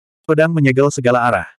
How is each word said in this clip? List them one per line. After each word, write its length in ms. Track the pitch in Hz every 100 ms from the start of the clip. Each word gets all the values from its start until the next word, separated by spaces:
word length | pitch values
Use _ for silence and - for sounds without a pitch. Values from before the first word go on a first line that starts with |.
| _ _ -
Pedang 260 | 156 160
menyegel 380 | 165 135 127 143
segala 400 | 143 123 123 120
arah. 180 | 101 85 -